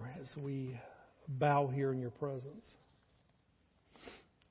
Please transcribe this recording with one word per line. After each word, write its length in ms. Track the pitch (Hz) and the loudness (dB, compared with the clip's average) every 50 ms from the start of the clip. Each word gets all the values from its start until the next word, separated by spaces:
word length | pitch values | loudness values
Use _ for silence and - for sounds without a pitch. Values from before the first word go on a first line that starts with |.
| 110 123 135 180 | -4 -8 -8 -10
as 60 | 135 - - | -12 -10 -10
we 420 | 151 139 139 139 135 131 127 127 117 - - - - - - - _ - - | -8 -4 -4 -2 -2 -4 -4 -6 -10 -12 -16 -18 -20 -20 -20 -20 _ -8 -6
bow 400 | 135 127 147 147 143 143 143 131 | 0 4 6 8 8 8 6 4
here 200 | 127 139 139 135 | 2 2 2 2
in 60 | 131 131 | 2 2
your 120 | 127 120 | 0 -2
presence, 560 | - - 147 139 135 127 127 139 160 220 - - - - _ _ _ _ _ _ _ _ _ _ _ _ _ _ _ _ _ _ _ _ _ _ - - - - - - - _ _ _ _ _ | -4 -4 -4 -4 -4 -6 -8 -10 -12 -14 -18 -20 -20 -20 _ _ _ _ _ _ _ _ _ _ _ _ _ _ _ _ _ _ _ _ _ _ -20 -18 -16 -16 -16 -18 -20 _ _ _ _ _